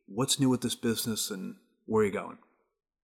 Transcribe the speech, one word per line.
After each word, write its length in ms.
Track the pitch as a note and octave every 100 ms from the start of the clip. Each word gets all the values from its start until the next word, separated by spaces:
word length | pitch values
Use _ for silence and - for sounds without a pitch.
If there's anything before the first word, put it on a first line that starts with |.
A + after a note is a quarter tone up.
| -
what's 340 | G2+ C3 -
new 80 | C3
with 140 | B2
this 120 | B2
business 560 | - A#2+ A2+ - G#2+ -
and 260 | G2 F#2+ - _ _
where 180 | - A2
are 40 | G#2
you 60 |
going?" 260 | F#2+ E2+ - _ _ _ _ _ _